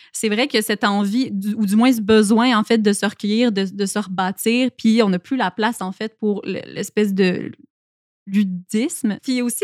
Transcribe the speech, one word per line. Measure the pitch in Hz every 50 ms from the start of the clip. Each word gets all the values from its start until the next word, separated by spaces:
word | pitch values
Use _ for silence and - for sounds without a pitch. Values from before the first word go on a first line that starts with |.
| - _ -
c'est | - - 214
vrai | 208 208 262 285
que | - 220
cette | 214 - 214 202 -
envie, | 208 202 202 208 196 208 247 262 -
du, | 208 196 196 208 208
ou | 220 214
du | 190 202
moins | 220 240 262 262
ce | 226
besoin, | 208 196 220 220 214 196 233 214 240 262 247 214
en | 214
fait, | - 233 233
de | 208 208 202
se | - -
recueillir, | 202 - - - 202 208 226 247 240 202
de, | 196 196
de | 190 196 196 202
se | 190 - 208
rebâtir, | 208 190 190 170 185 185 196 - - 220 233 247 262 247 -
puis | - - 226 220 233 226
on | 196
n'a | 185 175
plus | - - 277
la | 254 226 190 -
place, | - 208 226 233 - 196
en | 185 190
fait, | - 220 220 _ -
pour | - 208 208 190 -
le, | - 190 - - - -
l'espèce | - 196 - - 214 214 202 196
de | 190 196 180 175 - - - - - - - _ _ _ _ _ _ _ _ _ _ _
ludisme. | 202 196 208 208 190 180 175 180 - - 214 247 339 - - - 214 196 - -
Puis | - 254
il |
y | 247
a | 247
aussi | 240 - -